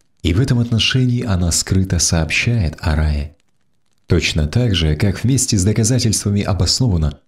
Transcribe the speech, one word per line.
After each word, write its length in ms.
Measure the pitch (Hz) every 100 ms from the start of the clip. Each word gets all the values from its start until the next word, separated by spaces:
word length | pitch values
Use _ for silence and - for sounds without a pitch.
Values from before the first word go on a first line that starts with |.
| _ _
и 100 | -
в 60 | 87
этом 180 | 139 120
отношении 640 | 117 110 - 131 127 120
она 280 | 120 92 87
скрыто 480 | - - 95 95 90
сообщает 760 | - 85 78 - - 117 80 76
о 160 | - 76
рае. 400 | 76 73 71 - _ _ _ _ _ _ -
Точно 400 | 85 - 80 76
так 260 | 117 123
же, 220 | 90 78 76
как 280 | 104 -
вместе 320 | 113 135 - 107
с 80 |
доказательствами 800 | 95 107 107 123 113 101 101 101
обосновано 800 | - 90 90 - 127 87 76 -